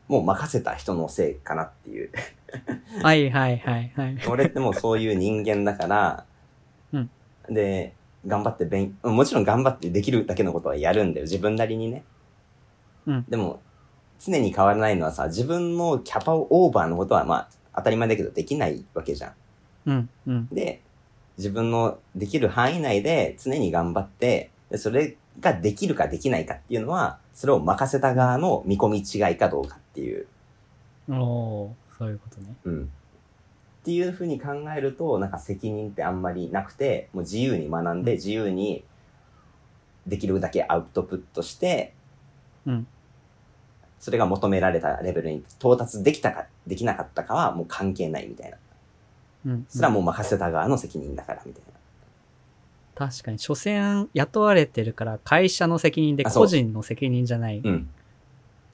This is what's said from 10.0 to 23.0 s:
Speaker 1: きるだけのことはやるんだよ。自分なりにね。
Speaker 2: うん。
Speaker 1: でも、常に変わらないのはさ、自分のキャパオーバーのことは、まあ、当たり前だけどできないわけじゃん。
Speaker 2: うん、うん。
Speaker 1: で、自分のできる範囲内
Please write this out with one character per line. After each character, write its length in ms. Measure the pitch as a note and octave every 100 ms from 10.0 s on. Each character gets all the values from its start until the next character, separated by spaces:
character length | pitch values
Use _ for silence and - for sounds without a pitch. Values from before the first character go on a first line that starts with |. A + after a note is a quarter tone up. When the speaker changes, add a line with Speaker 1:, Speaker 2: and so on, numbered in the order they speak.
Speaker 1:
き 80 | G2
る 160 | A#2+ G2
だ 80 |
け 80 | F#2
の 100 | F#2
こ 80 | D#2+
と 80 | D2
は 80 | D2
や 160 | E2
る 120 | G#2
ん 100 | G2
だ 60 | D2
よ。 40 |
自 140 | D#2 F#2
分 160 | G#2+
な 120 | A2 A2+
り 100 | A2+
に 140 | A2+
ね。 140 | B2 - _ _ _ _ _ _ _ _ _ -
Speaker 2:
う 60 |
ん。 120 | C3 B2
Speaker 1:
で 80 | A#2
も、 240 | F2+ - - _ _ _ _ _
常 220 | - E3
に 120 | G#2
変 120 | G2
わ 80 | G2
ら 40 | G#2+
な 120 | G#2+
い 60 | F#2
の 100 | D2+
は 60 |
さ、 140 | - D2
自 160 | F2+
分 320 | C3 E3+ E3+ E3+
の 240 | E3+ C3+
キ 120 | -
ャ 120 | -
パ 100 | -
オ 140 | D#3+ -
ー 240 | E3+ F3+
バ 100 | A2+
ー 40 | D#2+
の 80 | E2+
こ 100 | G2
と 80 |
は、 100 | G2
ま 120 | C#2+ D#2+
あ、 120 | - - _ -
当 60 |
た 80 | A2+
り 60 | A2+
前 120 | A2+
だ 80 | G#2
け 80 |
ど 60 | -
で 140 | -
き 120 | E2 C#3+
な 100 | F2+
い 180 | C#2+ -
わ 120 | E2+
け 100 | D#2+
じ 80 | C#2
ゃ 60 | -
ん。 40 | - _ _ _ _ D3
Speaker 2:
う 60 |
ん、 180 | C3+ A#2 - C3
う 60 |
ん。 160 | B2 A#2+
Speaker 1:
で、 340 | F#3 - - _ _ _ _ _ -
自 140 | G2
分 200 | G#2+ A2+
の 300 | A#2 A2+ - _ F#2
で 100 | G2+
き 140 | D3+
る 80 | G#2+
範 260 | A#2+ B2
囲 60 | E3+
内 240 | C#3+ G2+